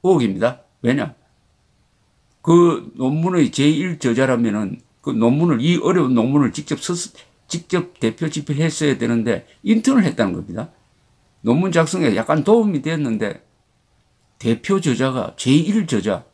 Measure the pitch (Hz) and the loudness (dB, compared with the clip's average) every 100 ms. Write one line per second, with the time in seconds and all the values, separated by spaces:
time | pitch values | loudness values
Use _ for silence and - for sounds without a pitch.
0 | 185 175 113 95 113 127 _ _ 120 135 | 2 2 2 0 -2 -4 _ _ -2 -2
1 | 120 - _ _ _ _ _ _ _ _ | -4 -12 _ _ _ _ _ _ _ _
2 | _ _ _ _ - 170 175 143 - - | _ _ _ _ 4 6 6 2 -8 -4
3 | 131 151 175 180 135 - 147 156 180 160 | -2 0 0 2 0 2 2 2 -2 -2
4 | - 120 131 123 117 104 98 - _ _ | -2 2 2 2 0 -2 -4 -8 _ _
5 | - 117 117 143 170 123 147 175 165 185 | -6 0 2 2 2 2 0 0 0 0
6 | 135 120 120 143 131 - 147 156 - 175 | 2 2 2 2 0 -2 -8 -8 -6 -8
7 | - - _ _ _ 170 - 175 175 _ | -10 -16 _ _ _ -12 -4 -4 -4 _
8 | 113 113 160 151 143 143 160 151 147 131 | -4 -4 -6 -6 -6 -2 -2 0 -2 0
9 | 117 117 113 95 - _ - 220 254 269 | -2 -2 0 -4 -6 _ 2 2 4 2
10 | 175 - 101 87 101 90 147 _ _ _ | 2 0 -2 -2 -8 -10 -10 _ _ _
11 | _ _ _ _ 110 131 190 165 160 185 | _ _ _ _ 0 0 2 0 0 0
12 | 143 101 - 156 170 233 214 156 151 165 | 0 0 0 0 2 2 2 -2 -4 -4
13 | 135 110 104 - _ _ _ _ _ _ | -4 -4 -6 -8 _ _ _ _ _ _
14 | _ _ _ _ 117 113 - 196 165 117 | _ _ _ _ -2 -2 0 -2 0 0
15 | 135 131 101 - 127 147 170 214 170 110 | -2 -2 -8 -6 2 2 2 -2 0 -2
16 | 98 92 - | -2 -6 -8